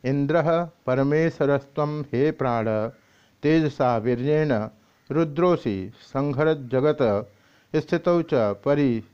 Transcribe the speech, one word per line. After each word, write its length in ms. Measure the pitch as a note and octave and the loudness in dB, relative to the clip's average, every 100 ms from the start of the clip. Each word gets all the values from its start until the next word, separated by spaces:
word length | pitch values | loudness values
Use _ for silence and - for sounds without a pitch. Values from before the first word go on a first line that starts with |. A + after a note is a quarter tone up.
| B2 | 0
इंद्र 640 | C#3 C#3+ E3 D#3 E3 E3+ _ - | 0 2 2 2 0 -2 _ -2
परमेश्वरस्त्वं 1160 | C3 C#3 D3+ E3 D#3+ C#3+ C#3 C#3 - D3 D3+ | 0 2 2 0 0 0 0 -2 -6 -4 -4
हे 300 | D3 A#2+ D3 | -4 0 0
प्राण 580 | D#3+ C3 A#2 A2 G#2+ A2+ - _ _ _ _ | 0 -2 0 0 -2 -4 -8 _ _ _ _
तेजसा 540 | D3 D#3+ D3+ - B2+ A#2 | 2 2 2 0 0 2
वीर्येण 680 | A2+ A#2+ C3+ D3+ D#3 A2+ G#2+ - _ _ _ | 0 -2 0 0 0 -2 -4 -12 _ _ _
रुद्रोषि 800 | C#3+ E3 D3 F3+ E3+ - F#2+ F#2+ - | -2 -2 0 2 2 0 -4 -6 -14
संहरत 560 | - C3+ C#3+ C3 D#3 D#3 | -10 -4 -4 0 0 -2
जगत 720 | B2 C3 D3 D3 A#2+ G2+ - _ _ _ _ D#3 | -2 0 0 2 0 0 -4 _ _ _ _ -4
स्थितौ 460 | D3 E3+ F3 F3 | -2 -2 0 0
च 80 | D#3+ | 0
परि 680 | C#3 G#2+ G2 C#3+ C#3+ C#3 A2+ - | 0 0 0 0 2 2 0 -6